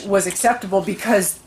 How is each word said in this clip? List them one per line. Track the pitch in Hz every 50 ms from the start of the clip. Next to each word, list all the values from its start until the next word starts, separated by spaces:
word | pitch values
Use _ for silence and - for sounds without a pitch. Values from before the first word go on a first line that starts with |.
| -
was | 202 196 196 170
acceptable | 180 - - - 233 240 240 - 185 196 196
because | 180 214 185 - - 226 226 196 180 - - - -